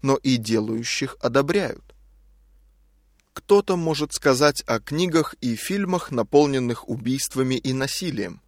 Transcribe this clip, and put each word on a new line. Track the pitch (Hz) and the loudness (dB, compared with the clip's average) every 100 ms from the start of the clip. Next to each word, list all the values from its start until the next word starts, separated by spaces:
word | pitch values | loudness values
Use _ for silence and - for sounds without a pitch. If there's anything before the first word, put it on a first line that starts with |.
но | 135 135 | 2 0
и | 135 127 | 2 0
делающих | 107 113 107 113 117 - 135 - | 2 0 0 -4 -4 -4 -6 -4
одобряют». | 120 123 143 202 160 - - _ _ _ _ _ _ _ _ _ _ _ _ _ _ | 0 2 2 0 -2 -8 -16 _ _ _ _ _ _ _ _ _ _ _ _ _ _
Кто-то | - _ 202 202 180 | -20 _ 2 4 -2
может | 165 147 151 | 0 -2 -4
сказать | - 151 127 147 143 - | -2 2 4 4 2 -2
о | 113 | -4
книгах | - 147 180 160 151 - | -2 -2 2 2 0 -4
и | 123 | -6
фильмах, | 113 - 196 196 180 - | -4 -4 -4 -2 -2 -2
наполненных | 127 107 143 147 135 123 117 - | -4 4 4 4 2 -2 -4 -6
убийствами | 113 113 131 - 131 127 | -6 -4 -4 -4 -2 0
и | 131 135 | 0 -2
насилием | 131 135 - 185 135 92 - | -2 -4 -4 -6 -6 -6 -10